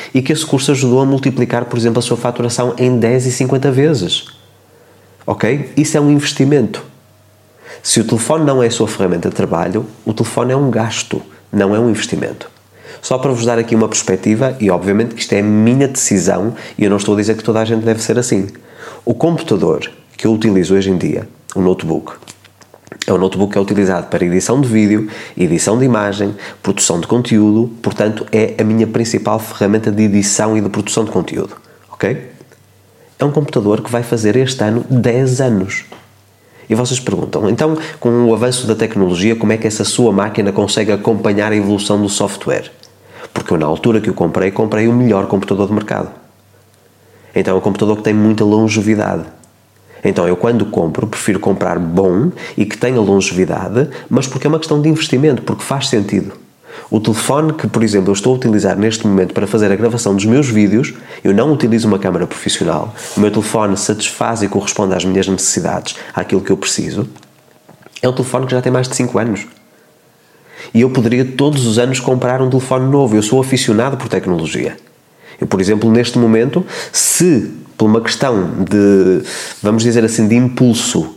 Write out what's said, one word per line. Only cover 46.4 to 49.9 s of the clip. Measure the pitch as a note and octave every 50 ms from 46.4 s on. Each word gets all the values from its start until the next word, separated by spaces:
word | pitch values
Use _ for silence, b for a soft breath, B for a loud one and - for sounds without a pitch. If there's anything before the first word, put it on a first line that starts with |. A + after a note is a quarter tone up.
| _ _ _ _ _ _ _ _ _ b b b b b b b b b b
Então | G2 F#2 F#2+ F#2+
é | F#2+
um |
computador | - G#2 G2 - G#2+ G#2 G#2+ G#2+
que | G#2+
tem | A2 G#2+
muita | G#2+ G#2 A2 G#2+ G#2+ G#2+
longevidade. | G#2 G#2+ A2 A2 A2 G#2+ A2 G2+ G#2+ G#2+ G#2 G#2 F#2+ F#2 E2 D#2+ - - - - _ _ _ _ _ _ B B B